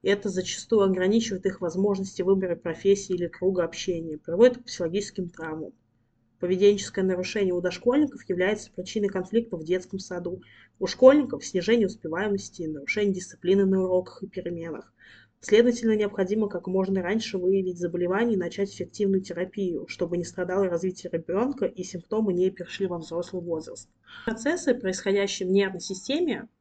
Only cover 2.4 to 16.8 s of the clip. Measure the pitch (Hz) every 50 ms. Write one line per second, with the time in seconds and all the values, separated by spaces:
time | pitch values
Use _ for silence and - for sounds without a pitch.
2.4 | 190 180 170 170 - 170 160 - - 196 202 196 - - 185 175 175 165 - -
3.4 | 185 190 190 180 165 165 - - - 190 175 165 165 165 151 151 _ - 165 185
4.4 | 233 254 247 240 - - - - 180 160 175 208 208 - _ - 180 175 _ -
5.4 | 160 160 156 160 151 - _ _ _ _ _ _ _ _ _ _ _ _ _ _
6.4 | - 175 190 180 202 202 208 196 - - - 202 190 190 185 180 185 - - 214
7.4 | 196 185 180 180 180 180 175 - - 240 254 294 302 - - - - - 185 175
8.4 | 180 196 214 208 - - _ - 185 - - 220 202 196 - 185 185 - - 233
9.4 | 233 - - 160 156 160 180 185 180 - - 190 - - 185 175 175 175 - -
10.4 | - - - - - _ _ _ 196 175 - - 254 262 285 302 269 - - -
11.4 | - - - 185 170 202 233 240 214 185 - - - 160 160 175 208 208 202 196
12.4 | - - - - - 156 156 143 143 - - 214 208 202 190 180 185 - - _
13.4 | - 175 196 202 196 190 190 190 185 185 185 180 180 - - - 190 - - 185
14.4 | 165 170 175 165 165 170 151 - - _ _ _ - - - - - _ _ _
15.4 | - - 214 220 233 247 233 240 233 226 220 208 208 202 - - 185 180 208 220
16.4 | 214 202 - 170 - 185 185 190